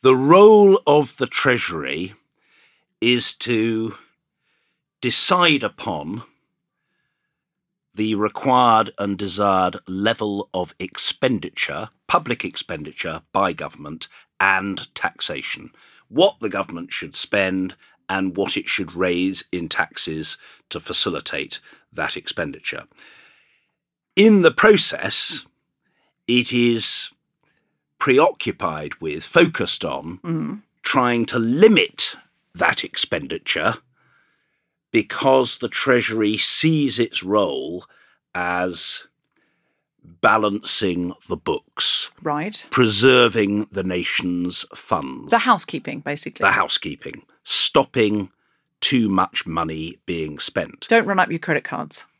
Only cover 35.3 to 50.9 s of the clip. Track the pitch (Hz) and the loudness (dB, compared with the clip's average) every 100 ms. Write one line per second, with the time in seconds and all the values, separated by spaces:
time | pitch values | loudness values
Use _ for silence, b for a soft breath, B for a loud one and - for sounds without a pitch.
35.3 | 135 123 - 117 - 139 123 104 110 107 | 2 2 -4 -6 -4 2 2 0 0 0
36.3 | 107 - - 160 160 139 117 113 - 92 | 0 0 0 2 2 0 0 -2 -4 0
37.3 | 104 90 67 71 87 - b b b _ | 0 2 -2 -6 -10 -14 b b b _
38.3 | 90 90 90 90 87 - - - _ _ | -6 -4 -2 -4 -4 -6 -6 -12 _ _
39.3 | _ _ _ _ _ _ _ 82 85 113 | _ _ _ _ _ _ _ -20 -2 2
40.3 | 110 104 104 - - 98 87 87 - - | 2 0 -2 -4 -2 -2 -2 -6 -8 -10
41.3 | 87 - 69 _ - - - - _ 156 | -8 -6 -6 _ -4 0 0 -4 _ -6
42.3 | 147 180 - - 131 113 107 127 127 120 | -6 -6 -10 -6 2 2 6 6 6 4
43.3 | 113 101 104 107 98 92 92 87 - 92 | 2 0 0 -4 -6 -4 -4 -4 -4 -4
44.3 | 87 90 87 - - - 90 131 127 - | -4 -4 -6 -8 -14 -4 -4 -4 -14 0
45.3 | 226 247 208 - 143 - 127 143 143 - | 0 2 0 0 -8 -10 -12 -8 -8 -8
46.3 | - 98 98 90 - 85 71 - - _ | 0 0 2 0 -2 -4 -12 -14 -16 _
47.3 | _ - - - 139 - 127 107 104 95 | _ -2 2 4 4 2 0 0 0 -6
48.3 | _ _ _ _ _ - 131 107 95 95 | _ _ _ _ _ 0 0 2 0 0
49.3 | - 87 80 80 80 82 - - 85 78 | -4 -6 -6 -6 -6 -10 -12 -10 -8 -8
50.3 | 73 - - 82 - - | -6 -4 -4 -6 -12 0